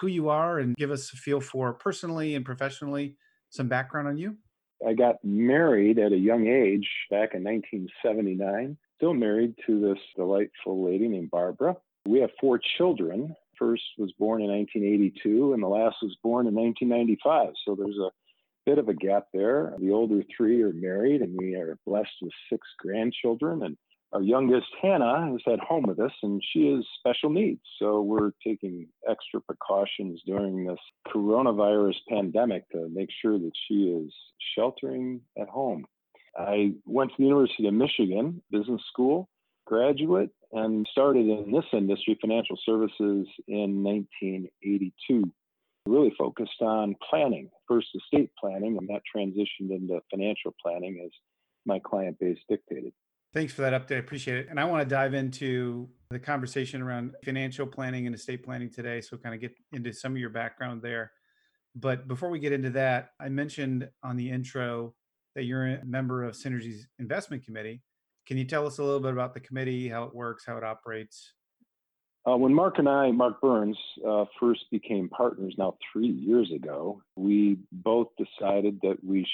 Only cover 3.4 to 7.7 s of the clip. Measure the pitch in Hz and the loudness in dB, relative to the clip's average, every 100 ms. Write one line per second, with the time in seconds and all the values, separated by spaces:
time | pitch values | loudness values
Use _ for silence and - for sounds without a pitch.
3.4 | _ - 123 127 131 151 143 147 196 214 | _ -6 0 0 -2 -4 -4 -4 -6 -10
4.4 | _ _ _ _ 113 113 120 - 101 104 | _ _ _ _ 0 4 4 4 0 2
5.4 | 120 147 165 107 104 113 104 92 104 117 | 4 6 6 6 6 6 4 4 4 4
6.4 | 110 131 101 104 101 - - 101 110 92 | 4 6 6 4 -2 -8 -2 0 0 -2
7.4 | 98 110 - | -4 -4 -4